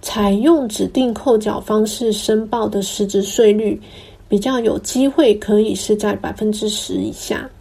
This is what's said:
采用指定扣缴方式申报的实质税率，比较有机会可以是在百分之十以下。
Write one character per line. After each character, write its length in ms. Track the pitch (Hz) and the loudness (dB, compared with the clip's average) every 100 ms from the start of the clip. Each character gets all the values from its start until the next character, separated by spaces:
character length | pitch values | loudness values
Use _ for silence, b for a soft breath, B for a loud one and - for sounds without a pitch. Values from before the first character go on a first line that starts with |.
采 300 | - - 202 | -8 -2 2
用 360 | 196 269 330 247 | 4 4 4 2
指 200 | - 190 | -4 -2
定 260 | - 254 | 0 0
扣 240 | 220 - 226 | 0 2 2
缴 220 | 214 214 | 2 -6
方 260 | - 214 220 | -2 0 0
式 260 | - 226 | 0 -2
申 320 | 208 - 220 220 | -2 0 0 0
报 180 | 233 214 | -2 -2
的 160 | 208 | -2
实 240 | 190 - 202 | -4 -4 -2
质 160 | 202 | 0
税 300 | 196 - 220 | -2 4 4
率， 280 | 208 220 - B B B B - | 4 0 -4 B B B B -2
比 120 | 202 | -2
较 180 | 208 262 | 0 0
有 180 | 226 - | 0 -2
机 260 | - 247 277 | -4 0 0
会 300 | 269 277 208 | 4 4 4
可 240 | - 208 | 2 2
以 120 | 220 | 2
是 220 | 196 - | -2 -2
在 220 | 208 208 196 | -2 0 -4
百 160 | - | -8
分 180 | - 214 | -4 -4
之 180 | 208 214 | -2 -4
十 260 | 214 - | -6 -6
以 180 | 92 101 | -4 -4
下。 360 | - - - - - | -8 -8 -8 -8 -16